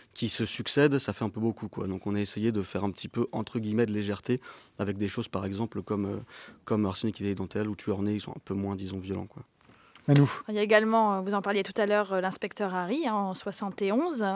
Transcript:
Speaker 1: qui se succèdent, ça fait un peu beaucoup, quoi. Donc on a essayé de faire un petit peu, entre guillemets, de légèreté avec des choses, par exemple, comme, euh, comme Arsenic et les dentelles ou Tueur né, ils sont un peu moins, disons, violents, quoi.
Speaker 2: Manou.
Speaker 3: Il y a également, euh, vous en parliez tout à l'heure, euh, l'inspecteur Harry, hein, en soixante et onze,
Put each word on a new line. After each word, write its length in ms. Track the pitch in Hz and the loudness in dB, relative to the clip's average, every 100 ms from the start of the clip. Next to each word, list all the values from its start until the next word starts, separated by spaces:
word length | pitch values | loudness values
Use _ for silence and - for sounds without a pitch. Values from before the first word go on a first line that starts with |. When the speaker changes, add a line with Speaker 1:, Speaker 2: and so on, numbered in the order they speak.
| - | -14
Speaker 1:
qui 160 | - 113 | -4 -2
se 160 | - 113 | 0 0
succèdent, 540 | - 107 143 147 139 | -2 0 4 4 4
ça 120 | - | 0
fait 140 | 104 110 | -2 -4
un 40 | |
peu 120 | 110 | 0
beaucoup, 280 | 113 104 107 | -2 -2 -8
quoi. 180 | - 98 | -6 -4
Donc 180 | 92 101 | -4 -2
on 80 | |
a 60 | 101 | -2
essayé 320 | 101 104 113 | -2 0 0
de 100 | 107 | 0
faire 220 | 92 95 | -2 -2
un 80 | 101 | -2
petit 160 | 90 - | -4 -6
peu, 180 | 120 117 | -2 -2
entre 260 | - 107 123 | -2 -4 -4
guillemets, 300 | 107 110 113 | 0 2 2
de 60 | |
légèreté 460 | 104 101 101 - 127 - - - - | 0 -2 -4 0 -2 -2 -20 -14 -4
avec 200 | 104 98 | -4 -2
des 100 | 101 | -2
choses, 220 | 120 113 | -4 -4
par 180 | 95 98 | -4 -2
exemple, 340 | 98 113 101 | -4 -4 -6
comme, 240 | 92 104 98 | -4 -2 -2
euh, 120 | 104 113 - - - - | -4 -10 -18 -20 -12 -2
comme 200 | 110 104 | 2 2
Arsenic 340 | 95 113 - | 0 -4 -2
et 40 | |
les 100 | 101 | -4
dentelles 340 | 92 95 104 107 | -2 -4 -4 -4
ou 80 | 101 | -4
Tueur 280 | - 98 | -4 -2
né, 100 | 101 | 0
ils 80 | 104 | -2
sont 80 | - | -6
un 120 | - - | -12 -6
peu 80 | |
moins, 220 | 98 98 98 | -4 -2 -4
disons, 240 | 95 95 | -6 -8
violents, 260 | 92 95 92 | -6 -6 -8
quoi. 160 | - - _ - - - - - | -14 -20 _ -20 -20 -20 -6 6
Speaker 2:
Manou. 200 | 143 143 - - | 8 8 2 -4
Speaker 3:
Il 60 | 214 | 0
y 40 | |
a 20 | |
également, 520 | 208 214 220 226 214 | 6 6 8 4 4
euh, 80 | 196 | 2
vous 120 | 190 | 0
en 80 | 202 | 0
parliez 220 | 202 202 | 2 0
tout 180 | 190 208 | 0 0
à 40 | 202 | 4
l'heure, 260 | 208 196 | 4 2
euh, 80 | 190 | 2
l'inspecteur 560 | 185 185 202 - 202 185 | 0 -2 -6 -2 -2 -2
Harry, 320 | 180 277 285 | 0 0 0
hein, 60 | |
en 200 | 208 196 185 | 0 -2 -4
soixante 460 | 202 - 202 - | -8 -6 -6 -2
et 120 | 196 | 0
onze, 280 | 226 349 269 202 | 2 0 0 0